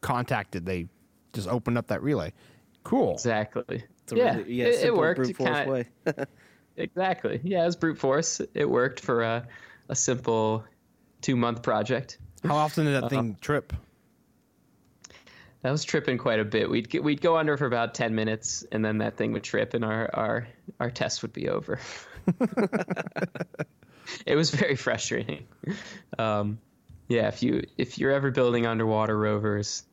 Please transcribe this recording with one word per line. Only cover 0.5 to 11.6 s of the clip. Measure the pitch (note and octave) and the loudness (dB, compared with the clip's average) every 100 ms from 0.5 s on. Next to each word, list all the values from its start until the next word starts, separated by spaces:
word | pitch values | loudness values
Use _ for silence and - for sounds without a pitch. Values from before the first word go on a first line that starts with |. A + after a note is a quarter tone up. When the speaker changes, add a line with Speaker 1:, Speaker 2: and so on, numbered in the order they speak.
| F#2 F2 | -6 -4
Speaker 1:
they | F2+ E2+ _ _ _ _ | -4 -6 _ _ _ _
just | - F#2 | -8 -2
opened | A#2+ A#2 A#2+ | -2 0 -2
up | - | 0
that | G#2 | -2
relay. | C#3 C3+ D#2 - - - _ _ | 0 -2 -2 -10 -20 -20 _ _
Cool. | - - A3+ | -2 2 2
Speaker 2:
Exactly. | - B2 A2 G#2+ B2 B2+ C3 - _ | 0 0 0 0 -6 -6 -8 -8 _
Speaker 3:
It's | - | -4
a | A3+ | 2
Speaker 2:
Yeah, | A#3+ A2+ | 2 2
Speaker 3:
really, | G#2 | -2
yeah, | B2 A#3+ | 0 2
Speaker 2:
it, | |
it | A#3+ | 4
Speaker 3:
simple | A#3+ G#3+ | 4 4
Speaker 2:
worked. | D#3 F3 | 2 2
Speaker 3:
brute | B2+ | 0
Speaker 2:
It | - | 0
Speaker 3:
force | D3 D3+ | 0 2
Speaker 2:
kinda | C3+ | 0
Speaker 3:
way. | C3 B2 _ - | -2 -4 _ -4
<laughs> | D3 C#3 - - _ _ - | -4 -6 -10 -20 _ _ -8
Speaker 2:
Exactly. | E3 - F#3+ - - - | -6 -2 0 0 -2 -2
Yeah, | D#3+ F#3+ | 0 2
it | |
was | E3+ | 2
brute | E3+ D#3+ D#3 | 2 0 0
force. | C#3 C#3 E3 - - | 2 2 0 -4 -6
It | - D3 | -2 2
worked | B2 B2+ B2+ | 2 2 -2
for | - A#2+ | -2 0
a, | A2+ A#2 B2 - - - - | 2 -2 -6 -18 -20 -20 -6
a | |
simple | C#3 - B2+ B2 A2+ A2 A2 A2 _ _ _ _ _ | -2 0 0 0 2 2 0 -4 _ _ _ _ _
two-month | - B2+ A#2+ A#2 | -2 2 2 0